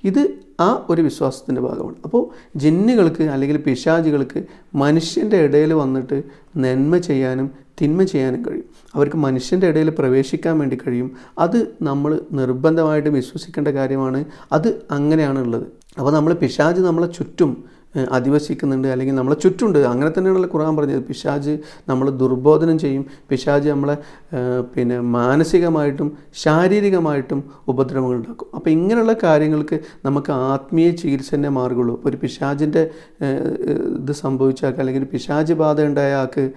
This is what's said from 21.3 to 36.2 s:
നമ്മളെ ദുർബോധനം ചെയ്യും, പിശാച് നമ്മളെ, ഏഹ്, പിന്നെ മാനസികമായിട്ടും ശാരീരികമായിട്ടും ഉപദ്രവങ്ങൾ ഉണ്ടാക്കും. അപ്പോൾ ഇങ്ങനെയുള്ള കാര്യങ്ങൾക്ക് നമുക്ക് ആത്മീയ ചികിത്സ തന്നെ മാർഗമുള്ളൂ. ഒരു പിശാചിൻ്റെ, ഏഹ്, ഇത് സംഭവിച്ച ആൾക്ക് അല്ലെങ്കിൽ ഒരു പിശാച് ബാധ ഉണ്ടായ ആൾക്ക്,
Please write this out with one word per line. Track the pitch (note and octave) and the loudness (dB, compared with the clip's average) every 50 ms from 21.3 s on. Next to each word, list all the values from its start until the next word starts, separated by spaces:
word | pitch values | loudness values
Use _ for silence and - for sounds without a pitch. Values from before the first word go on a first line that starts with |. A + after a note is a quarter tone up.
| C#3+ C#3+ C#3+ C#3+ D3+ D3+ D3+ - - - - | -4 -2 -2 -2 -4 -4 -6 -14 -20 -16 -4
നമ്മളെ | - C3+ B2+ C3 C#3 | -4 -2 0 0 -2
ദുർബോധനം | C#3 B2+ C3 B2+ C3 B2+ B2+ D3 D#3 D#3 E3 E3 D#3+ D#3 | 0 0 0 0 0 2 4 4 4 4 4 2 2 0
ചെയ്യും, | C3 C#3 C3+ C3+ C3+ C#3 - - - | 0 -2 -2 -4 -6 -8 -14 -20 -6
പിശാച് | - C#3 C3 - D3+ C#3+ C#3+ C#3+ D3+ | -4 -4 -2 0 2 0 2 2 2
നമ്മളെ, | C#3+ C#3 C#3+ C#3+ D3 D3 D3 - - - - - | 0 0 0 -2 -2 -4 -6 -18 -20 -20 -16 -8
ഏഹ്, | - B2+ B2 B2 B2 B2+ B2 B2 | -6 -4 -4 -2 -2 -4 -4 -4
പിന്നെ | - - B2 A#2+ B2 B2 A#2+ A#2+ | -4 -2 -2 0 -2 -2 -2 0
മാനസികമായിട്ടും | A#2+ B2 A#2+ B2+ C3+ D3+ D#3+ E3 - F3+ F3 E3+ D#3+ D3+ D3 C#3+ C#3+ C#3 C#3+ D3 D3 - - - - - | 0 2 2 2 4 2 2 4 2 2 2 2 0 0 0 -2 -2 -2 -6 -6 -6 -10 -20 -20 -16 -2
ശാരീരികമായിട്ടും | - D#3+ D3+ E3 F3 F#3 G3 G#3 G3+ G3+ F#3+ F3+ E3 D3+ D3 C#3 C3 - D#3 C#3 C#3 C#3 - - - - | 0 2 2 4 4 4 2 2 2 2 2 2 0 0 -2 -2 -4 -4 -6 -6 -6 -8 -18 -10 -6 -4
ഉപദ്രവങ്ങൾ | C3 B2+ C3+ B2+ C#3 C3+ C3 B2+ B2 | 0 0 0 0 0 -2 -2 0 -2
ഉണ്ടാക്കും. | A#2+ A2+ - A#3 - - - - | -4 -4 -8 -12 -14 -16 -12 -12
അപ്പോൾ | E3+ - E3 | -4 0 2
ഇങ്ങനെയുള്ള | D#3 D#3+ F3 G3 A3+ A#3+ A3+ A3+ A3+ A3+ | 2 2 2 2 2 2 2 2 0 2
കാര്യങ്ങൾക്ക് | - E3+ D#3 D3 D3+ D3+ D#3 D3+ D3+ D3+ E3 D3+ - - - - - | 2 2 4 4 2 2 0 -2 -2 -2 -4 -6 -6 -10 -20 -6 -4
നമുക്ക് | C#3 C#3 C#3+ C#3 - D3 C3 B2+ | -2 -2 -2 -2 -2 -2 -2 0
ആത്മീയ | C3 C3+ C3+ C3+ - - E3 E3 E3+ | 0 -2 -2 -4 -2 2 4 4 4
ചികിത്സ | E3+ E3+ - D#3 C#3 C3+ C3+ - - | 2 0 -2 -2 -2 -2 -2 -4 -2
തന്നെ | C#3+ C#3+ C#3+ | -2 0 0
മാർഗമുള്ളൂ. | C#3 C3 B2+ B2 A#2+ A#2+ B2 A#2 A#2+ - - | 0 0 0 0 0 0 0 0 -2 -2 -2
ഒരു | D3+ B2+ | -4 -2
പിശാചിൻ്റെ, | C#3 - B2+ - - C#3 C#3 C#3+ C#3+ D#3 D3+ D3+ E3 D#3+ D#3+ - - - - - _ | -2 -6 -8 -6 -4 -4 -4 -2 0 -2 0 2 0 0 0 -4 -14 -20 -20 -10 _
ഏഹ്, | - C#3 C3+ C3+ - - - - - - D3 - - - - | -4 -4 -2 -2 -2 -4 -4 -4 -4 -2 -2 -2 -2 -4 -4
ഇത് | - C3+ C3+ D3 | -4 -4 -6 -6
സംഭവിച്ച | - - C#3 C3+ B2+ C3+ C3+ C3 C3 D3+ | -4 -4 -4 -2 2 2 0 0 0 -2
ആൾക്ക് | C3+ B2+ - | -4 -2 -2
അല്ലെങ്കിൽ | C3+ C3 C3 C3+ C3+ | -2 -2 -2 -4 -4
ഒരു | C3+ | -4
പിശാച് | - B2 - - D3 D3+ D#3+ D#3 E3+ | -6 -8 -6 -2 -2 0 0 0 2
ബാധ | D#3+ D#3 D3+ D3+ D3 | 2 2 2 2 2
ഉണ്ടായ | D3+ D3 C#3+ C3 C#3 C#3 C#3 | 0 0 0 0 0 0 0
ആൾക്ക്, | C#3 | 0